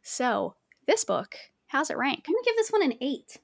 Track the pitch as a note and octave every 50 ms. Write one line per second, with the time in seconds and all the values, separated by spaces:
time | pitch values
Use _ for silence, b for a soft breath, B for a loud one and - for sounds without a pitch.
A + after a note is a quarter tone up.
0 | _ - - - B3+ B3 G#3 G3+ F#3+ F#3 - _ _ _ _ _ _ - A4+ A4
1 | - - - - G3 - - - - - _ _ _ - - C4+ D#4 - - -
2 | B3+ C#4 - - - D4+ F#4 B4 A#4+ A#4+ A4 A4+ A4 - A4 G#4 F4 C4 A3+ -
3 | B3 C#4+ C4 - - - - -